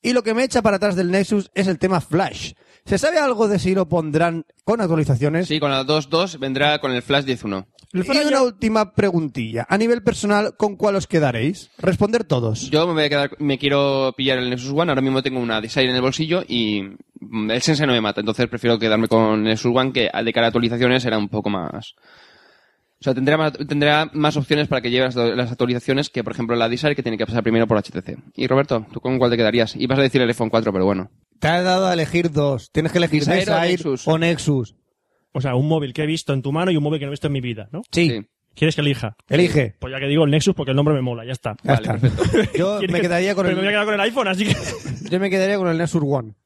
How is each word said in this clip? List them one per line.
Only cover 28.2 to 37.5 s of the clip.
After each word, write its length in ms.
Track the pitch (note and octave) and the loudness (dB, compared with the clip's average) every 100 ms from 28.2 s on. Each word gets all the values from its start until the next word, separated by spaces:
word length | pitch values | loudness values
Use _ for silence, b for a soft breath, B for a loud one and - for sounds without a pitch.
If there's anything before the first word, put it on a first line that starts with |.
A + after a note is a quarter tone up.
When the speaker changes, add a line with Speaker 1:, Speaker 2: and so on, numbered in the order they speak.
| - - | -16 -6
Speaker 2:
Y 100 | B2+ | 0
Roberto, 400 | C3 C#3+ A#2+ A2 | 2 2 -2 -4
¿tú 80 | - | -8
con 180 | B2+ C3 | -4 0
cuál 120 | B2 | 2
te 40 | A#2+ | 4
quedarías? 380 | A2 A#2+ A2+ - | 2 2 0 0
Ibas 220 | B2+ C3+ | -2 2
a 40 | |
decir 200 | C3+ C3+ | 2 2
el 60 | B2 | 0
iPhone 220 | A#2+ A2 | 0 0
cuatro, 220 | A#2 A2 | 0 0
pero 120 | F#2+ | 0
bueno. 260 | F#2 G2 F#2 _ _ _ | 2 0 -4 _ _ _
Speaker 1:
Te 80 | D3+ | 0
has 160 | F3 | 0
dado 240 | F3+ F#3 F#3+ | 2 2 2
a 40 | |
elegir 380 | F3 D3+ E3 E3+ | 0 0 0 0
dos. 400 | D3+ C#3+ C3 - | 0 0 -2 -4
Tienes 220 | - D#3 | -2 0
que 60 | F3 | 2
elegir 260 | E3+ D3+ | 2 2
Speaker 2:
Desire 260 | C#3+ F#3 F#3+ | 2 0 2
o 40 | D#3+ | 2
Speaker 1:
Desire 140 | E3+ | 2
Speaker 2:
Nexus. 340 | F3+ E3 C3 - | 0 -2 -4 0
Speaker 1:
o 120 | D#3+ | 2
Nexus. 580 | E3 E3+ - C#3 A2+ _ _ _ _ _ _ | 2 0 0 0 -2 _ _ _ _ _ _
Speaker 3:
O 80 | - | -6
sea, 160 | C3 B2 | -2 0
un 100 | D3 | 2
móvil 260 | D#3+ C#3+ | 0 -2
que 100 | B2 | -4
he 20 | D3+ | -4
visto 260 | D#3+ - | -4 -2
en 100 | C#3 | -4
tu 100 | C#3 | -2
mano 180 | D3+ F#3 | -2 0
y 60 | E3 | 0
un 60 | |
móvil 160 | D3 D#3 | 0 -2
que 60 | C#3 | -6
no 40 | |
he 40 | |
visto 120 | C#3+ D#3+ | -6 -4
en 60 | |
mi 80 | C#3+ | -4
vida, 280 | B2 | -4